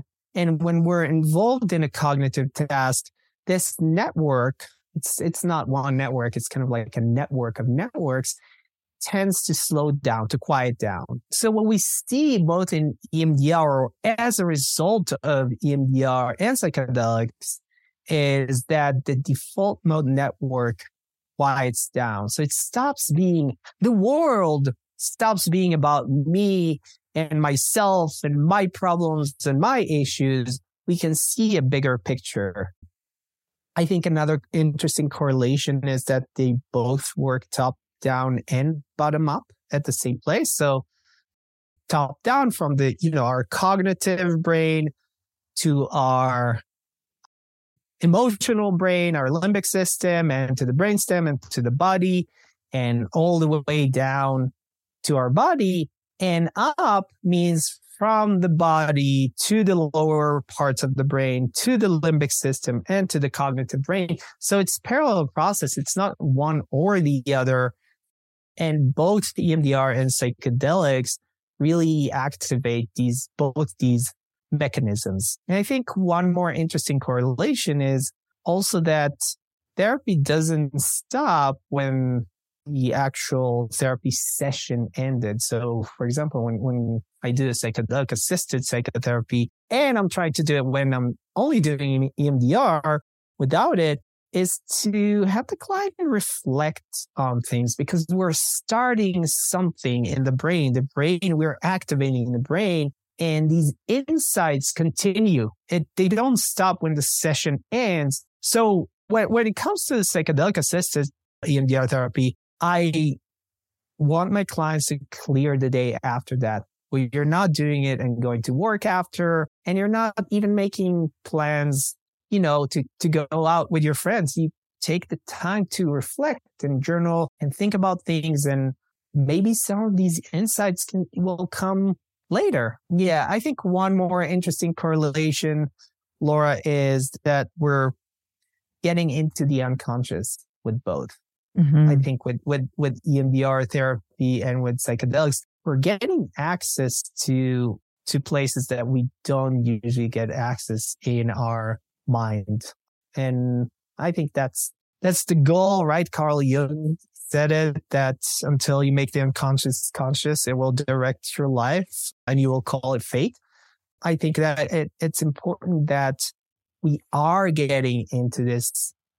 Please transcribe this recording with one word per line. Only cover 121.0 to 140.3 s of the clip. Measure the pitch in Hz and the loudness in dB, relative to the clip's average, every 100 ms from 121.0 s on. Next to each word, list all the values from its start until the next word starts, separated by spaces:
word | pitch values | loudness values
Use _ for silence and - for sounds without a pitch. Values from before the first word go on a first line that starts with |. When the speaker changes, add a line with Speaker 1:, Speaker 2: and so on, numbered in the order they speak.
| 156 - - | -2 -6 -6
Speaker 1:
plans | 156 151 151 147 139 - - _ _ - | -2 0 0 0 0 -2 -8 _ _ -2
you | 202 | 0
know, | 165 147 139 | 2 2 0
to, | 165 - - | -2 -6 -2
to | 165 | 0
go | 156 143 | 0 0
out | 160 160 170 - | 0 2 2 2
with | 160 | 2
your | 151 | 2
friends, | 143 175 226 151 - | 0 0 0 0 -2
you | 160 - _ _ | -2 -4 _ _
take | - 170 - | -4 -4 -4
the | 165 - | -10 -10
time | - 175 208 185 | -6 -2 -2 -2
to | - 170 | -2 0
reflect | 143 - - 294 262 - - | -2 -4 -4 -4 -4 -10 -8
and | 143 135 | -2 -2
journal | 143 170 170 165 156 - | 0 0 0 0 -2 -4
and | 143 | -6
think | - 208 202 | -2 0 0
about | 190 180 | 0 -2
things. | - 160 160 147 139 | -2 -2 0 0 0
And | 135 135 131 _ _ _ | 0 -2 -6 _ _ _
maybe | 147 135 165 208 | -2 2 2 2
some | 220 - 202 | 0 -2 -2
of | 220 190 | 0 2
these | 185 165 - | 2 0 -4
insights | 165 220 - 202 180 - | -4 -2 0 -2 -2 -4
can, | 190 175 - | -4 -4 -2
will | 185 175 180 | -2 -2 -6
come | - 190 196 196 180 _ _ - | -4 -2 0 0 -2 _ _ -4
later. | 208 403 175 113 - - | 0 2 0 -2 -4 -2
Yeah, | 175 185 156 - | 0 2 2 0
I | 208 | -2
think | 311 - | -2 -4
one | 185 180 190 190 | -2 0 2 2
more | 180 180 | 0 0
interesting | 160 180 170 151 170 | 0 0 -2 -2 -2
correlation, | 165 160 160 151 143 156 143 156 151 143 - _ _ _ - | -2 0 2 0 0 0 0 0 0 -2 -6 _ _ _ -4
Laura, | 151 151 147 143 156 | 0 2 2 0 0
is | 143 139 135 131 - 151 | 0 2 0 -2 -4 0
that | 143 123 - | 0 -2 -2
we're | 147 139 131 - _ _ _ _ _ _ _ _ | 0 2 0 -2 _ _ _ _ _ _ _ _
getting | 175 170 165 | -2 0 0
into | 139 156 - 147 | 0 -2 0 0
the | 135 | 2
unconscious | 127 131 - 120 127 82 101 | 0 -2 -4 -4 -4 -6 -6